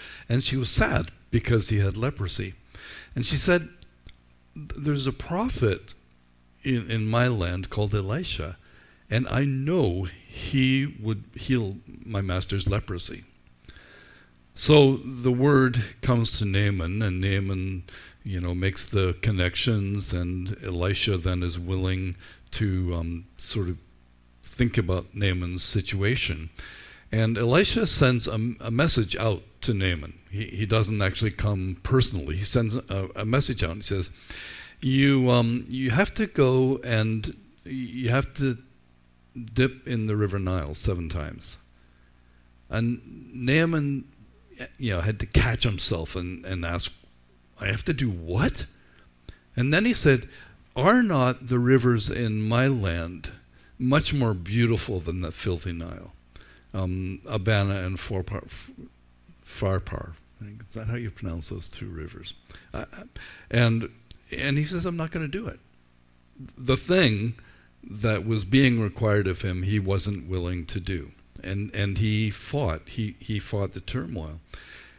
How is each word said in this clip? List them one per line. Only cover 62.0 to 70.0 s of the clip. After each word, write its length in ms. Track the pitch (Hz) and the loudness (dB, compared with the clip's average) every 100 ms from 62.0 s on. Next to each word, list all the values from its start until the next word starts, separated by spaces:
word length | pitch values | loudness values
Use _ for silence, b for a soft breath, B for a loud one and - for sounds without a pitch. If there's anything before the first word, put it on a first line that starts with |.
| 80 - 90 - - B B | -12 -14 -16 -16 -18 B B
Uh, 120 | - - - - - B B B | -12 -12 -14 -18 -16 B B B
and, 380 | 117 120 113 - - - - - - | 2 4 2 -2 -10 -20 -20 -12 -6
and 220 | 139 143 | -2 0
he 60 | |
says, 220 | 151 175 180 | 0 -2 -4
"I'm 100 | 170 | -4
not 140 | 165 | -4
gonna 160 | 170 151 | -6 -6
do 220 | 185 226 | -6 -8
it." 100 | - _ _ _ _ _ _ _ - 131 - | -12 _ _ _ _ _ _ _ -20 -18 -8
The 200 | 127 131 | -2 0
thing 580 | - 185 147 104 113 117 B B B B | 2 4 4 2 -2 -6 B B B B
that 420 | - 104 110 107 | -16 -4 0 0
was 200 | 110 110 | 0 -2
being 360 | 95 135 135 120 | 2 4 6 4
required 460 | 107 - 110 104 95 | 0 0 2 2 2
of 160 | 90 | -2
him, 220 | 95 90 | -2 -2
he 160 | 95 107 | 0 0
wasn't 480 | 95 98 | 2 0